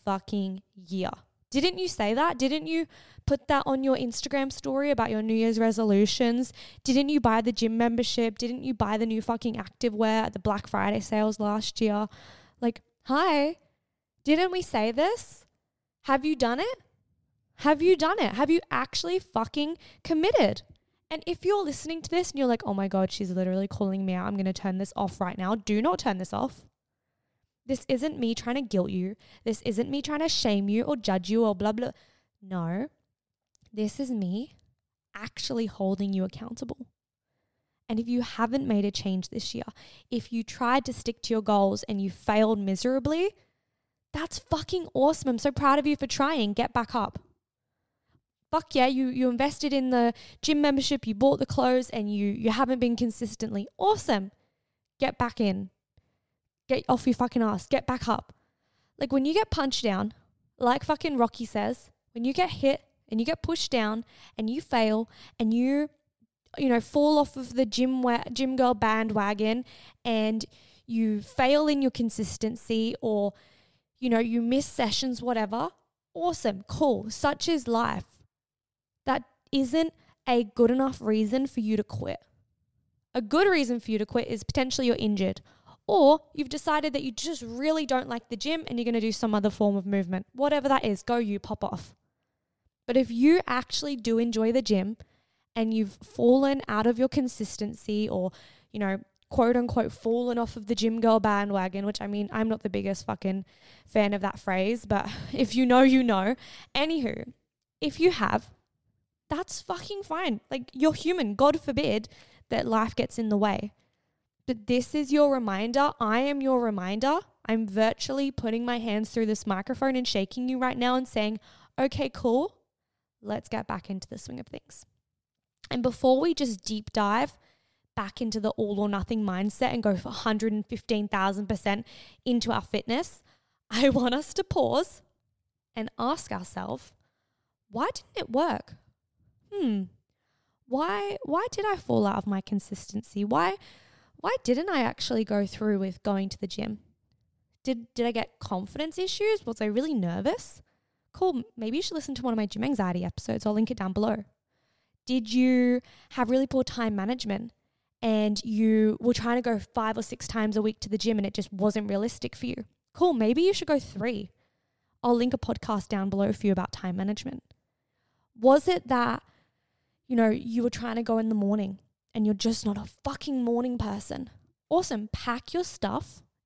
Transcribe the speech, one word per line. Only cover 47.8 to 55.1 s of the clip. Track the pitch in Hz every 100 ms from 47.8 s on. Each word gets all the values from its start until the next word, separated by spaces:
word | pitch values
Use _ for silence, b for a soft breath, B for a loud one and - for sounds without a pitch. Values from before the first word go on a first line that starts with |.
| _ _ _ _ _ _ -
Fuck | 320 - 269
yeah, | 254
you, | 262 262
you | 254 254
invested | 240 285 - 294
in | 269 254
the | 247 233 - B B
gym | - 294
membership, | 294 277 269 277 220
you | 208
bought | 269 277
the | 269
clothes, | - 254 254 247
and | - 208
you, | 208 202
you | 208 226
haven't | 220 254 254
been | 240 233
consistently. | 240 - 226 220 220 202 208 -
Awesome. | 392 427 - 208 196 _ _ _ _ _ _ -
Get | 269